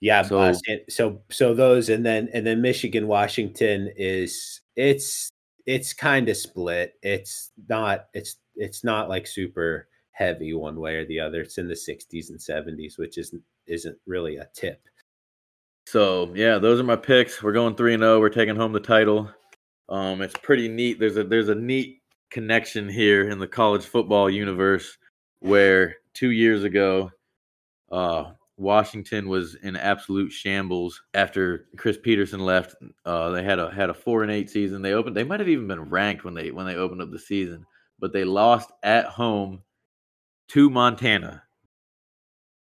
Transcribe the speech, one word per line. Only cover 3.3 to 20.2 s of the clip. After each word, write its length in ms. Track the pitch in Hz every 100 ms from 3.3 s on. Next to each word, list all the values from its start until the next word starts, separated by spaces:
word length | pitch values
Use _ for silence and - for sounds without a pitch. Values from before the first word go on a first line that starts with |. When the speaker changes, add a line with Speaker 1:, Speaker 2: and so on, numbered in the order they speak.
| - 104 - 110 101 98 -
Speaker 1:
is, 640 | 95 95 90 - - - _ -
it's, 540 | 135 139 - - - _ _ _ -
it's 280 | 131 135
kinda 420 | - 151 135 117 95
split. 600 | - 95 87 87 87 _
It's 500 | 98 98 101 - - - 98
not, 380 | 110 107 98 -
it's, 220 | 101 - - _ -
it's 280 | 104 -
not, 260 | 117 107 90
like, 160 | 92 -
super 640 | - 90 - 82 80 - _ _
heavy 400 | - 92 82 78
one 260 | 80 78 78
way 160 | 80 80
or 100 | 78
the 140 | 80
other. 220 | 78 82
It's 160 | 78 -
in 100 | 87
the 80 | 82
sixties 560 | - 71 - 82 78
and 100 | 78
seventies, 560 | - 78 76 78 76 -
which 200 | 80 -
isn't, 240 | 80 85 _ _ -
isn't 300 | 85 82 82 -
really 300 | 90 82 73
a 120 | -
tip. 280 | - 90 82 _ _ _ _ _ _ _ _ _ _ -
Speaker 2:
So, 440 | 113 101 92 87
yeah, 240 | 90 113 107
those 220 | 107 120
are 40 |
my 120 | 127 117
picks. 460 | - 127 123 -
We're 120 | 107
going 220 | 107 117 107
three 180 | 120
and 100 | 113
oh. 160 | 113 110
We're 100 | 107
taking 260 | 113 110 107
home 180 | 113
the 60 | 107
title. 520 | 104 110 107 107 104 - _ _ _ _ -
Um, 320 | 95 95 95